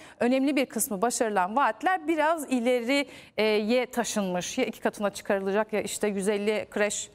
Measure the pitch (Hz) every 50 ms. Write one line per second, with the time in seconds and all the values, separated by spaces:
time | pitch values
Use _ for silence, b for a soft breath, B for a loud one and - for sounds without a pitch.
0 | B B B B 226 240 262 269 269 285 277 262 254 - - 233 - - 214 180
1 | 214 240 - - 254 220 208 190 180 185 214 277 277 226 220 - - 359 381 370
2 | 302 302 330 302 294 311 339 330 277 - 262 247 226 254 254 247 233 233 277 285
3 | 285 277 - - - - - - 214 214 214 214 214 208 247 254 240 - - 240
4 | 214 - - 214 196 185 180 180 175 - - 262 254 - - - - 226 - -
5 | 208 196 - - - - 208 196 196 196 190 214 214 - 214 202 - - - -
6 | - 208 196 202 185 202 214 202 202 214 214 208 - - - 208 208 202 - -
7 | - -